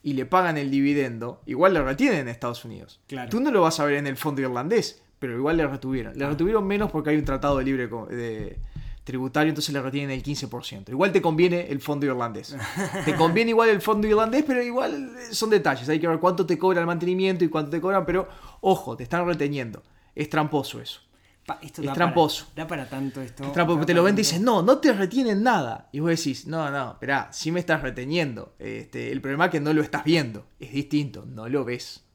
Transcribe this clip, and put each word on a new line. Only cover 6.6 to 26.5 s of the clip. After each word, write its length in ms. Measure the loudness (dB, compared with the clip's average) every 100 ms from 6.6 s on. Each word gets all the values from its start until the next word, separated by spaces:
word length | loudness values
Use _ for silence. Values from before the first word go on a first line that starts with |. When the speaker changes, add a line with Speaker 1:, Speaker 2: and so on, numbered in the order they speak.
| 2
Speaker 1:
menos 240 | 0 0
porque 200 | -2 2
hay 60 | 0
un 80 |
tratado 320 | 2 0 2 2
de 60 |
libre 240 | 0 -2 -2
co-, 180 | -6 -8
de 520 | -6 -6 -6 -8 -10 -12 -10 -12 -12
tributario, 440 | -8 -6 -2 2 2
entonces 220 | 2 -2
le 100 | -2
retienen 280 | -2 -4 -4
el 100 | -4
quince 240 | -4 -6 -6
por 180 | -8
ciento. 280 | -10 -14 -8
Igual 180 | 0 2
te 100 | 4
conviene 420 | 2 4 4 2 -2
el 120 | -6
fondo 260 | -4 -2 0
irlandés. 500 | 0 -4 -6 -12 -10
Speaker 2:
<laughs> 480 | -8 -6 -6 -2
Speaker 1:
Te 120 | -2 2
conviene 340 | 4 4 4
igual 180 | 4 4
el 120 | 4
fondo 260 | 2 0 4
irlandés, 380 | 4 4 2 2
pero 160 | 0
igual, 480 | 0 -2 -2 -4 -8 -14
eh, 160 | -8
son 160 | -4 4
detalles. 380 | 4 4 -2 0
Hay 100 | 0
que 80 | 2
ver 140 | 2
cuánto 260 | 2 2 0
te 100 | 2
cobra 220 | 2 2
el 60 | 0
mantenimiento 580 | -2 0 2 0 2
y 40 | 2
cuánto 220 | 0 -2
te 80 | -2
cobran, 260 | 0 0 2
pero 220 | -2 -2 -12 -20 -2
ojo, 360 | 2 2 -2 -10
te 60 |
están 240 | -4 -2 0
reteniendo. 560 | 0 -2 -2 -6 -10 _ _ _
Es 160 | -8 -2
tramposo 500 | 0 2 0 -2 -10
eso. 200 | -12 -16 _ _ _ _
Speaker 2:
Pa, 140 | -12 -12
esto 200 | -12 -8
Speaker 1:
Es 60 | -6
Speaker 2:
da 60 |
Speaker 1:
tramposo. 520 | 0 2 4 2 0 -10
Speaker 2:
para, 80 | -12
da 60 | -8
para 200 | -8 -8
tanto 320 | -8 -8 -8
esto. 220 | -14 -10
Speaker 1:
Es 100 | -6
tramposo, 60 | 0
Speaker 2:
Da 80 | 2 2
Speaker 1:
porque 60 | 4
te 80 |
lo 80 | 4
Speaker 2:
para 100 | 6
Speaker 1:
ven 20 |
y 80 | 4
Speaker 2:
tanto. 60 | 2
Speaker 1:
dicen, 160 | 2
"No, 180 | 2 4
no 160 | 6 6
te 140 | 6
retienen 500 | 4 0 0 2 2
nada". 460 | 2 2 0 -8 -10
Y 80 | -4
vos 120 | 0
decís, 360 | 0 -2 -6
"No, 240 | -6